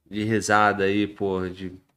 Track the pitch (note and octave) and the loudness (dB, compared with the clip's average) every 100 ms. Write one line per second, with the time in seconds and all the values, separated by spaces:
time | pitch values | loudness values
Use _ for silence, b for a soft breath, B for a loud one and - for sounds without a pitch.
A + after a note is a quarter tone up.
0 | _ G2+ G#2+ A2 F#2+ G#2 G#2 G2+ G2 G#2 | _ -6 -2 -2 2 4 4 2 0 2
1 | G2+ - G2+ F#2 F#2 F2+ F#2+ F#2 _ | -2 -2 -4 -2 -4 -8 -14 -14 _